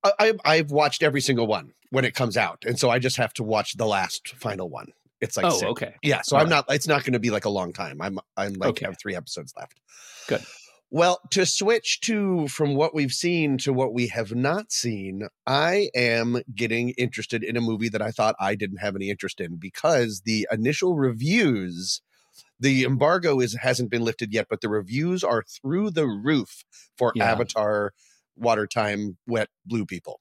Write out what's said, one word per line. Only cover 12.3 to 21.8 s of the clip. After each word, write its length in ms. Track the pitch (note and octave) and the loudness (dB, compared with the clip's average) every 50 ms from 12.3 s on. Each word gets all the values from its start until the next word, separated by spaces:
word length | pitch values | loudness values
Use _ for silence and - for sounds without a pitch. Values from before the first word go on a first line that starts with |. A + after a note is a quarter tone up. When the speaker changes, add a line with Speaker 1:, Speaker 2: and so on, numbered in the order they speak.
| F#3 E3+ D3+ C#3 | 2 0 0 -2
Speaker 1:
from 260 | - - D#3 C#3+ C#3 | -2 0 0 2 2
what 180 | C3+ D#3 D#3+ D#3 | 2 2 2 2
we've 200 | D#3 C#3+ C3 A#2+ | 0 0 0 -2
seen 440 | - - F3 F3 E3+ D#3 D3 C3+ B2+ | -2 0 0 2 2 2 2 0 0
to 140 | - C#3+ C3 | 0 0 0
what 200 | B2+ C3+ A#2+ A2 | 0 0 0 0
we 120 | B2 A#2+ A2+ | -2 -2 -2
have 260 | - A#2+ A2+ G2 A2+ | -2 -6 -6 -4 -2
not 360 | A#2+ B2+ C#3+ E3+ G3+ A3 _ | 0 0 0 0 -2 -4 _
seen, 560 | - - - B2 A2 G2 F#2+ F#2+ F#2+ G2 G#2+ F2+ _ _ _ | -4 -2 -2 -2 -4 -4 -6 -8 -8 -8 -10 -12 _ _ _
I 420 | - - C#3+ D#3 E3+ F3+ G#3 G3+ - - | 0 2 2 2 2 2 2 0 2 2
am 460 | B2+ B2 A#2 A#2 A#2 A#2 A#2+ A#2+ B2 - - A#2+ | 2 2 4 2 2 2 0 0 -2 -4 -6 -4
getting 360 | G2 A#2 A2 A2+ A#2 A#2+ B2 | -4 -2 0 0 0 0 -2
interested 520 | B2+ - B2 B2 - A2 G#2+ - A#2 A2+ G#2 | -2 -2 -2 -2 -2 -8 -8 -4 -4 -4 -4
in 140 | F#2+ A#2 | -2 -2
a 40 | A#2+ | -2
movie 280 | A#2 A2+ A2+ G2+ A2+ A2+ | 0 0 -2 -2 -2 -4
that 120 | G#2 G#2+ G#2+ | -2 -2 -4
I 80 | A2 | -4
thought 240 | A2+ - G#2+ A2 A2 - | 0 2 2 2 2 0
I 140 | F#2+ G2 G#2+ | -2 -2 0
didn't 240 | G2 G#2 G2 G2 | -2 -4 -6 -6
have 180 | F#2 G#2 G#2 F#2+ | -4 -4 -4 -4
any 140 | G2 G2 G2 | -4 -4 -4
interest 300 | G2+ - - F#2+ - - | -6 -6 -6 -10 -8 -8
in 140 | F#2 E2 E2+ | -8 -8 -8
because 680 | E2+ E2+ F#2+ _ - - D#3 E3 C3 A#2+ A2+ G#2 F#2+ G2 | -10 -12 -14 _ 0 2 4 4 4 2 0 -2 -6 _
the 220 | A2+ A2 G#2+ G2+ - | 0 0 0 0 0
initial 440 | A2 G#2+ A2+ C3+ D#3 - F#3+ F#3 F3 | -2 0 0 0 0 2 2 2 2
reviews, 1040 | D3 C3+ B2+ A#2 A2 B2+ D3+ G3 A#3+ G#3+ D3+ A#2+ G2+ F#2 F2+ E2+ E2+ | 2 2 2 0 0 0 2 4 4 4 4 2 0 -2 -6 -8 -8